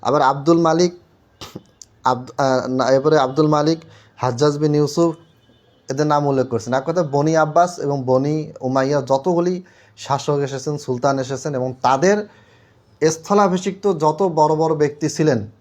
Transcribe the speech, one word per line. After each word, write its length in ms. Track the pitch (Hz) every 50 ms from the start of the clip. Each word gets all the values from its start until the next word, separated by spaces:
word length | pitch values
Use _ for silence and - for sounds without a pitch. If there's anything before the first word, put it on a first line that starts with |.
| -
আবার 200 | - 131 147 143
আব্দুল 380 | 131 139 143 139 156 170 170
মালিক, 380 | 170 160 160 170 180 175 175 - - _ _ _ _ _ _ _ - - - - _ _ _ _ - _ _ _ _
আব-, 280 | 131 127 123 127 127 - -
আহ, 280 | 143 135 131 127 -
না, 240 | 127 127 131 127 120
এরপরে 280 | 135 135 135 151 156 151
আব্দুল 280 | 135 131 139 147 156
মালিক, 320 | 151 156 147 147 156 165 165 - - - - _ _ _
হাজ্জাজ 420 | _ - 127 127 117 147 151 143 143
বিন 160 | 151 151 147
ইউসুফ, 400 | 147 147 143 147 170 170 165 160 160 - _ _ _ _ _ _ _ _ _ _ _ _ -
এদের 160 | 131 135 151
নাম 200 | 151 151 147 147
উল্লেখ 220 | 143 139 131 127 -
করেছেন। 260 | 120 113 - 123 123
এক 80 | 135 135
কথায় 200 | 170 165 180 175
বনি 300 | 147 135 143 147 156 160
আব্বাস 420 | 160 156 151 147 170 175 180 180 -
এবং 260 | - 143 143 139 131
বনি 480 | 127 127 131 135 147 151 156 151 156 - -
উমাইয়া 420 | - 127 131 135 131 135 147 143 131
যতগুলি 600 | 123 135 135 135 185 175 170 175 180 185 180 180 - _ _ _ _ _
শাসক 420 | - - - 139 139 - - 147 143
এসেছেন, 400 | 143 131 135 131 131 156 147 143
সুলতান 400 | - - 127 123 123 143 135 135
এসেছেন, 360 | 131 123 139 127 - 156 143
এবং 200 | 127 127 131 127 - -
তাদের 460 | 123 131 131 170 185 208 208 214 214 - - _ _ _ _ _ _ _ _ _ _ _ _ 151 160
স্থলাভিষিক্ত 840 | 160 160 - - 202 208 208 190 180 180 185 202 185 190 - 202 190 156
যত 240 | 156 151 151 160 196
বড় 320 | 185 165 160 151 151 160
বড় 200 | 156 160 160 160
ব্যক্তি 340 | 151 151 143 147 - - 151
ছিলেন 420 | - - 160 156 135 113 101 104 - _